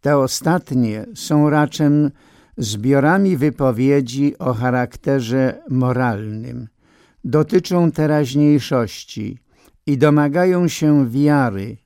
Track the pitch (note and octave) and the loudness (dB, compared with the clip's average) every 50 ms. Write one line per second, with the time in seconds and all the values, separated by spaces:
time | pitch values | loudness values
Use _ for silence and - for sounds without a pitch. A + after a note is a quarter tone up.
0 | _ C#3+ D3 C#3+ C3+ B2+ - - - D#3 E3+ F3+ E3+ - C#3+ B2+ B2 A2 G#2+ G#2+ | _ 0 2 2 2 0 -2 -4 -2 0 0 0 -2 -2 -2 -2 0 -2 -2 -8
1 | G#2+ - A3 - - - D#3+ D3+ D3 D3+ D3 D3+ D3+ C#3+ - - D3+ C#3+ C#3+ D3 | -10 -14 -16 -16 -6 -2 0 2 2 2 2 2 0 0 -2 0 2 2 4 2
2 | D3 C#3+ - _ _ _ _ _ _ _ - - B2 G#2+ G#2+ G#2+ G#2+ C3 C#3 C#3 | 2 0 -2 _ _ _ _ _ _ _ -10 -8 -8 -6 -6 -4 -2 0 2 2
3 | C#3 D3+ F3+ G3 G3+ F#3+ F#3 C3 C3+ D3+ B2 - C#3+ C3 A#2+ G#2+ B2+ C3+ C#3+ C#3+ | 2 2 2 2 2 0 0 0 0 -2 0 0 -2 -2 0 0 2 2 2 2
4 | C3+ A#2+ B2 C#3 C#3+ C#3+ C#3+ - F3+ C3 B2+ A2 B2 B2+ B2 B2 B2 A#2 - - | 0 -2 -4 -2 -2 -2 -2 -2 -4 -4 -4 -2 -2 -2 0 -2 -2 -4 -8 -8
5 | _ - C#3 C#3 B2 A2 A#2+ C3+ C3 B2+ - C4+ E4+ D#4 C3 B2+ B2+ B2 B2+ B2 | _ -2 -2 -2 -2 -2 -2 0 0 0 -2 -6 -8 -4 -2 0 0 0 0 0
6 | B2+ B2 A2+ G2+ G#2+ G#2+ G#2+ G#2+ A2+ B2 A#2+ B2 B2 G#2+ _ _ _ _ _ _ | -2 -2 -2 -4 -8 -10 -10 -10 -12 -12 -12 -14 -14 -16 _ _ _ _ _ _
7 | _ _ _ _ _ - A#2 D3+ D#3 D3+ - F#3 F3 - F3+ F3 F3 E3 D3 - | _ _ _ _ _ -2 0 0 0 2 0 0 0 2 0 2 2 0 0 0
8 | D#3 D3+ D3+ D3+ D3+ B2+ C3 D3 D3 D3 D3 C#3+ B2 - C#3+ B2+ A#2 G2 - - | 0 0 2 0 0 0 0 2 4 4 4 2 0 -2 -2 -2 -2 -4 -8 -14
9 | - - - A2 G#2+ G#2+ - A#2+ _ _ _ _ _ _ _ _ _ - C#3+ C3 | -18 -16 -12 -10 -10 -10 -10 -14 _ _ _ _ _ _ _ _ _ -4 0 2
10 | C3+ D3 D3 D3+ D3 D3 C#3+ F3 F3+ F#3 F3+ F3+ F3+ E3 - - D#3+ D3+ D3 D3 | 4 4 4 4 2 2 0 2 2 2 2 2 0 0 -2 0 2 4 4 4
11 | C#3 A#2+ A2+ C3+ C#3+ D3 D3 C#3+ C3 A#2+ G2 G2 G2 A2 A2 - _ | 2 2 0 0 2 2 4 2 2 0 -2 -4 -8 -10 -12 -16 _